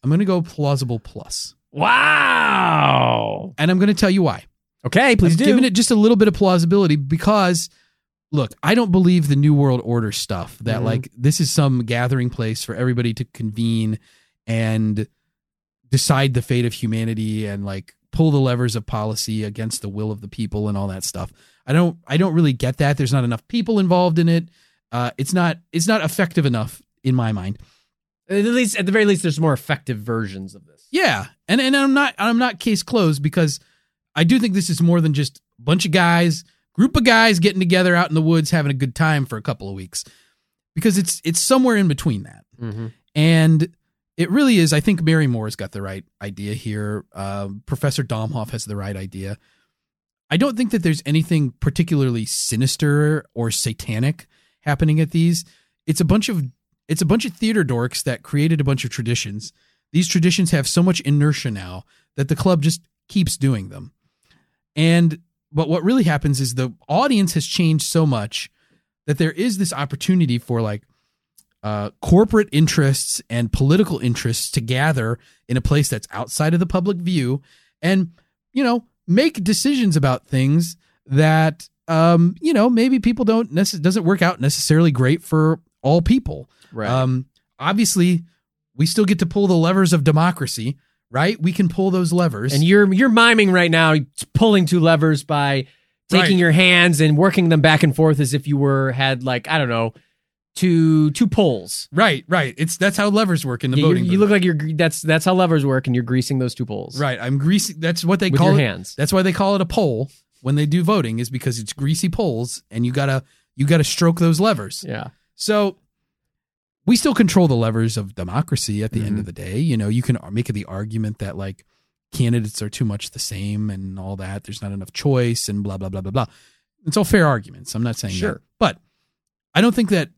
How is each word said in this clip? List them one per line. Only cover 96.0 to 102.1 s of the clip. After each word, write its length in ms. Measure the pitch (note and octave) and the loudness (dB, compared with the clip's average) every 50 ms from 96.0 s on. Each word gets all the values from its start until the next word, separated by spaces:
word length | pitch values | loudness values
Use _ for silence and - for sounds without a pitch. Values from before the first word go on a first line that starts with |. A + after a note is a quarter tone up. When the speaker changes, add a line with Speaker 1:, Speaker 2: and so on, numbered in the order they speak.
| _ _ | _ _
Speaker 2:
taking 260 | - F#3 F3+ F3 G3 | 2 2 4 4 4
Speaker 1:
Right. 40 | F3+ | 4
Speaker 2:
your 120 | F3 E3+ | 4 4
hands 480 | D#3 E3+ F#3 F3+ F3+ F3 F3 F3+ E3 C#3+ | 4 4 4 4 6 6 4 4 4 4
and 160 | D#3+ D#3 D3+ D3 | 2 2 4 4
working 320 | F3+ G3 F#3 G3 F3+ E3 | 2 2 2 2 2 4
them 120 | E3 D#3 | 4 4
back 220 | C#3+ D#3 D#3 D3+ - | 4 4 4 4 2
and 120 | D#3 C3 | 2 2
forth 240 | - D#3+ D#3+ D3+ C#3 | 2 2 2 2 2
as 140 | D3 B2 C3+ | 0 -2 -2
if 140 | D3 C3+ D3 | -4 -4 -2
you 100 | D3 C#3 | -2 0
were, 340 | C#3 C#3 C#3 C3+ C3+ C3+ | 0 0 0 0 -2 -2
had, 320 | B2 B2+ C3+ C3+ C3+ B2 B2+ | -2 -2 -2 -2 -2 -2 -4
like, 240 | C3 B2+ A#2+ G#2 - | -4 -4 -4 -4 -4
I 80 | D#3 D#3+ | -2 -2
don't 120 | C#3+ B2 | -2 -2
know, 240 | A#2 A2+ A2+ A2+ - _ _ _ _ _ _ _ _ _ _ _ _ | -2 -2 -2 -4 -6 _ _ _ _ _ _ _ _ _ _ _ _
two, 560 | - - F#3 E3+ E3 D#3+ D#3+ D#3+ D#3 D3+ D3+ | -2 0 2 4 4 4 4 4 4 2 2
two 160 | D3+ - A#3+ G3 | 2 0 0 0
poles. 600 | - - G3+ E3 B2+ G2+ F2 F#2+ - - - _ - | 2 2 2 2 0 -2 -8 -10 -12 -12 -12 _ -2
Speaker 1:
Right, 320 | D#3 A3 G#3 | 0 2 2